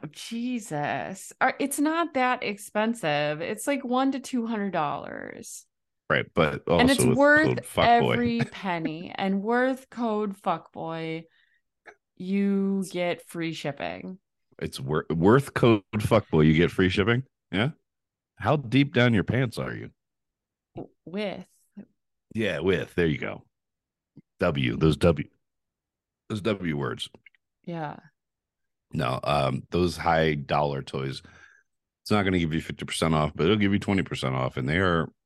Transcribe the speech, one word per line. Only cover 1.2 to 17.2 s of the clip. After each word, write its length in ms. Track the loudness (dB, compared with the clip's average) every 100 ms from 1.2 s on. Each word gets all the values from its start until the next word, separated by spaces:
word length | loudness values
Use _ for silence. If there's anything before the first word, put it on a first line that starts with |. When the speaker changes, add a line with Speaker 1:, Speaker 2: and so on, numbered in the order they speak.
| -16 -2
Speaker 1:
Are, 160 | -2 0
it's 220 | -4 0
not 340 | 0 0 -2
that 300 | 0 0 -2
expensive. 960 | -6 -8 -6 -2 -2 -2 -2 0 -2 -4
It's, 240 | -6 -4 -2
like, 180 | -4
one 280 | -2 0 0
to 80 | -2
two 260 | -4 -4 -2
hundred 260 | -4 -2
dollars. 960 | -2 -2 -4 -8 -10 -12 -14 -16 -18 -20 _ _ _ 0
Speaker 2:
Right, 180 | 0 2
but 280 | 2 2 2 2
Speaker 1:
And 200 | 4 4
it's 120 | 4
Speaker 2:
also 80 | 4
with 80 | 6
Speaker 1:
worth 280 | 6 6 4
Speaker 2:
code 180 | 0 -4
fuckboy. 380 | 2 4 6 4
Speaker 1:
every 240 | 2 0 -2
Speaker 2:
<laughs> 120 | -4
Speaker 1:
penny. 600 | -6 -6 -4 -4 -8 -10
And 280 | -6 -2 -2
worth 480 | 0 0 0 -2 -8
code 500 | -6 -2 -2 -4 -4
fuckboy, 840 | -4 -4 -6 -10 -8 -6 -6 -8 -12 _ _ _ _ _ -20 -20 _ -14
you 680 | -2 0 2 2 0 -2 -4
get 380 | -4 -4 -4 -8
free 240 | -6 -6
shipping. 640 | -6 -8 -6 -8 -10 -14 -16 _ _ _ -12
Speaker 2:
It's 220 | -10 -8
wor-, 240 | -2 -2 -2
worth 420 | 4 6 6 4
code 300 | 2 4 4 0 -4
fuckboy, 500 | 2 2 4 4 6
you 80 |
get 160 | 6 4
free 180 | 2 2
shipping? 360 | 2 0 0